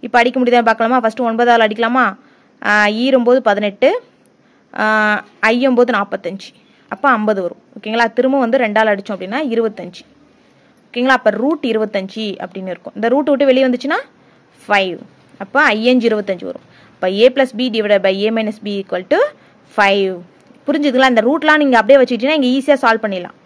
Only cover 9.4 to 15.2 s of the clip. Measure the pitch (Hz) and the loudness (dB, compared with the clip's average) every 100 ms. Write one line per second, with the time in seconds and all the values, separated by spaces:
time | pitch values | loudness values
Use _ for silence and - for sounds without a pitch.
9.4 | 302 226 226 214 175 180 - _ _ _ | -4 -2 -4 -6 -16 -18 -20 _ _ _
10.4 | _ _ _ _ _ 240 254 254 240 202 | _ _ _ _ _ -6 0 2 2 0
11.4 | 262 320 262 220 214 208 190 220 214 190 | -2 -2 -2 -2 -2 -4 -8 -8 -8 -8
12.4 | 185 190 185 175 - - 226 262 294 277 | -12 -12 -12 -12 -14 -6 0 0 2 2
13.4 | 277 262 262 247 269 359 554 _ _ _ | 4 4 2 -2 -4 -6 -6 _ _ _
14.4 | _ _ - 202 190 170 - _ | _ _ -2 0 0 -6 -16 _